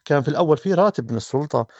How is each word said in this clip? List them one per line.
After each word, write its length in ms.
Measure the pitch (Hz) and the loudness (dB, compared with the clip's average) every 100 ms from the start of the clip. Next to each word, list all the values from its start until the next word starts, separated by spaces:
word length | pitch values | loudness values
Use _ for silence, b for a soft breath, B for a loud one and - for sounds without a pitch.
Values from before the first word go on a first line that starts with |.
| - | -2
كان 160 | 143 | 0
في 40 | 131 | 0
الأول 300 | 151 170 151 | 0 2 2
في 160 | 190 | 2
راتب 380 | 180 208 196 113 | 2 2 0 -6
من 60 | 113 | -6
السلطة 500 | - 135 147 123 113 B | -4 -4 -2 -4 -4 B